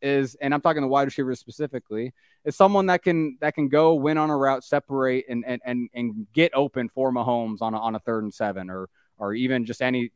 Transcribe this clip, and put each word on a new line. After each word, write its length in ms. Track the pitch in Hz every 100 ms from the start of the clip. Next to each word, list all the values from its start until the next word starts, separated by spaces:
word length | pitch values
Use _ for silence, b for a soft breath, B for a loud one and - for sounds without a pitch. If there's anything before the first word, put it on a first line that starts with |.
is, 360 | 139 139 131 -
and 180 | 139
I'm 80 | 143
talking 180 | 165 151
the 80 | 135
wide 140 | 139
receivers 360 | 139 - 131 131
specifically, 760 | - - 151 127 - 110 123 - _ _
is 140 | 151 -
someone 300 | 196 202 190
that 160 | 180
can, 340 | 180 165 156 127
that 120 | 151
can 140 | 151 139
go 260 | 147 160
win 220 | 160 147 156
on 140 | 156
a 60 | 147
route, 280 | 135 135
separate, 640 | - 143 - 135 131 127 -
and, 160 | 120 120
and, 140 | 123 127
and, 240 | 123 120
and 340 | 120 120 107 104
get 180 | 156 170
open 340 | 135 139 131 117
for 240 | - 131
Mahomes 480 | 123 120 120 113 107
on 140 | 113
a, 40 | 110
on 160 | 113
a 40 | 110
third 240 | - 113
and 100 | 107
seven, 380 | - 110 95 92
or, 180 | 95 92 _ _ -
or 160 | 101
even 320 | 110 127 127 113
just 160 | 117
any, 280 | 127 127 120